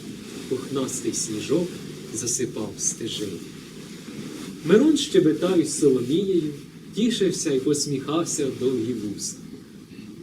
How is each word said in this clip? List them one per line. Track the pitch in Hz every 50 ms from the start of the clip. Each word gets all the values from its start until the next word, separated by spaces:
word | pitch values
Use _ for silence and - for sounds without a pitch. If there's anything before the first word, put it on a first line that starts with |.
| - - - - - - - - - -
Пухнастий | 131 127 - - 131 139 127 - - - - 110 -
сніжок | - - - 107 107 - 110 143 180 180 175 - - - - - - - - -
засипав | - 123 113 - - 120 - - 120 107 98 92
стежину. | - - - - - 120 104 - - 104 95 87 82 - - - - - - - - - - - - - - - - - - - - - - - - -
Мирон | 156 190 226 285 320 294
щебетав | - - - - 185 151 156 151 - 175 185 185 165
із | 143 - - -
Соломією, | 151 139 127 120 117 123 151 185 202 190 180 165 151 151 143 - - - - - - - -
тішився | 196 233 233 202 - 196 170 - - - 156 139
й | 131
посміхався | - 151 143 - - 143 143 131 - 143 151 170 165 - - 156 143
в | 127 117 117
довгі | 123 131 131 117 110 123 120
вуса. | 107 104 101 95 - - - - - - - - - - - - - - - - - - - - -